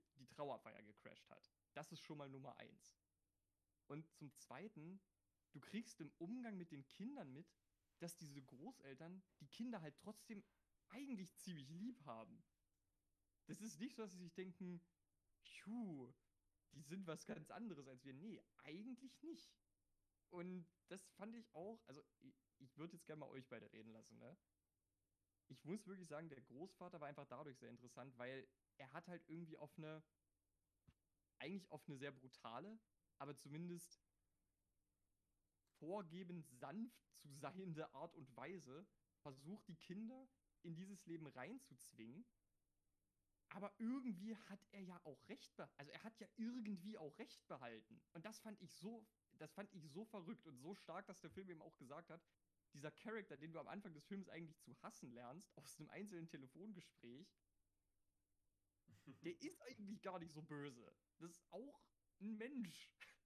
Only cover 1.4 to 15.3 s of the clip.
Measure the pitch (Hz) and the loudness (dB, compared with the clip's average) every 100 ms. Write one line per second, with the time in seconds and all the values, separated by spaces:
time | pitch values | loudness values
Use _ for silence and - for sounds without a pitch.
1.4 | - _ _ - 151 165 - 151 139 135 | -16 _ _ -2 -2 -2 -2 0 0 0
2.4 | 135 - - - - - _ _ _ _ | -2 -2 -4 -8 -18 -20 _ _ _ _
3.4 | _ _ _ _ - 147 160 - 147 - | _ _ _ _ -2 -2 -2 -6 -8 -6
4.4 | - 123 202 - 156 196 - _ _ _ | -4 -2 -2 -2 -4 -4 -8 _ _ _
5.4 | _ 151 - 208 233 - 151 - 170 247 | _ -6 2 2 2 -2 -4 0 2 4
6.4 | 240 196 175 147 135 - 208 285 156 131 | 4 2 2 -2 -2 0 2 2 0 -2
7.4 | 175 - _ _ _ - 170 - 151 139 | -6 -10 _ _ _ -2 0 0 -4 -4
8.4 | 131 123 180 254 135 135 160 190 - - | -6 -4 -4 -4 -4 -4 -2 -4 -8 -10
9.4 | 143 - 240 220 160 - 202 220 - 220 | -4 2 4 4 2 -2 -4 -4 -2 -4
10.4 | - _ _ _ - 214 277 226 180 - | -4 _ _ _ -6 -2 2 4 2 -2
11.4 | - 165 131 165 226 240 143 113 113 113 | 0 0 2 2 2 2 0 0 -2 -6
12.4 | - _ _ _ _ _ _ _ _ _ | -14 _ _ _ _ _ _ _ _ _
13.4 | - - 214 151 247 233 220 180 175 175 | -4 -2 -2 2 0 2 0 0 -2 0
14.4 | 185 180 180 175 - _ _ _ _ | 0 2 2 2 -2 _ _ _ _